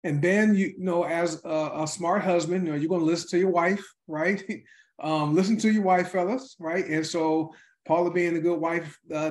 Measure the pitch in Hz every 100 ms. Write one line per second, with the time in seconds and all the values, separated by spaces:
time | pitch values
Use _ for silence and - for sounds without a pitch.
0 | 175 147 170 202 214 196 190 - 185 175
1 | 156 165 170 160 165 156 151 151 156 -
2 | 170 202 190 175 160 180 175 147 160 180
3 | 160 165 - 175 190 170 175 202 - _
4 | - 151 170 202 - 180 - - _ -
5 | 151 156 147 160 190 220 220 214 190 185
6 | 180 190 180 262 - - 160 175 180 156
7 | 151 170 160 160 156 - _ _ - 165
8 | 175 175 175 170 165 170 165 170 156 -
9 | _ 156 156